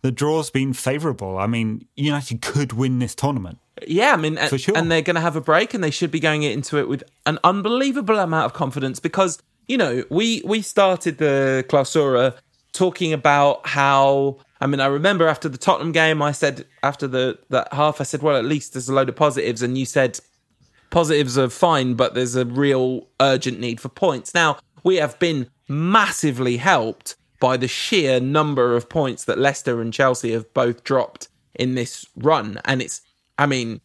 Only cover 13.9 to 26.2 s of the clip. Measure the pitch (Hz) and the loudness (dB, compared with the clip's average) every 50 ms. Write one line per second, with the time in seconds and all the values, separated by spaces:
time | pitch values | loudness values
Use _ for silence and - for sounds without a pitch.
13.9 | 139 139 135 139 139 139 139 139 135 - _ _ _ _ 135 135 143 139 135 139 | 4 4 4 4 4 2 0 -2 -2 -6 _ _ _ _ -2 -2 0 0 0 0
14.9 | 139 147 156 196 202 180 165 160 151 - - 156 131 123 - - 175 - 147 165 | 0 2 0 0 2 4 2 2 2 0 -4 -8 -8 -2 0 0 0 2 0 -2
15.9 | 156 165 160 156 160 151 147 147 143 - - 143 135 127 - _ _ _ - 139 | 2 2 2 2 2 2 0 -2 0 0 -2 -2 -2 -4 -14 _ _ _ -4 -4
16.9 | 143 - - 135 123 127 127 131 - - _ _ 131 127 - - 143 139 147 151 | -2 -2 -6 -4 -2 -2 -2 -2 -4 -6 _ _ -2 -2 -2 -2 -2 0 0 0
17.9 | 147 - 143 - - 143 135 151 143 131 113 131 156 147 - - - 131 120 123 | 0 -2 -6 -6 -6 -2 0 0 0 2 0 0 -4 -4 -6 -8 -12 -10 -6 0
18.9 | 135 139 135 127 123 - 151 147 135 139 - 117 120 110 123 120 127 131 131 120 | 0 2 2 0 0 0 0 2 2 0 -2 -2 -2 -2 -2 -2 -2 -2 -4 -2
19.9 | - 147 131 127 - - _ _ _ _ _ _ _ _ _ _ _ _ _ _ | 0 2 2 2 0 -6 _ _ _ _ _ _ _ _ _ _ _ _ _ _
20.9 | - 170 170 151 160 147 143 127 120 135 135 123 - - - 175 160 143 131 127 | 0 0 2 4 2 2 2 2 2 0 0 0 2 2 2 4 4 2 2 0
21.9 | 123 117 131 - - 120 127 120 120 127 127 120 120 131 143 143 135 131 127 127 | 0 0 0 0 0 -2 -2 0 0 -2 -2 -2 0 0 2 2 2 2 0 0
22.9 | 131 120 - _ _ _ 131 139 135 127 160 - 123 - 120 123 117 123 - 135 | -2 -4 -8 _ _ _ 2 2 2 2 0 -4 -6 -4 -6 -6 -6 -6 -10 -14
23.9 | _ - - 180 143 123 - - - 175 170 156 143 - _ _ _ - _ 175 | _ 0 0 0 0 0 -6 -2 0 2 2 2 2 -2 _ _ _ -2 _ 2
24.9 | 185 175 151 143 - _ 180 170 160 139 123 - _ _ _ _ 139 147 160 180 | 2 2 0 -2 0 _ 0 0 0 -2 -4 -6 _ _ _ _ -4 -2 -2 2
25.9 | 196 220 208 185 - - | 4 2 2 2 -2 -2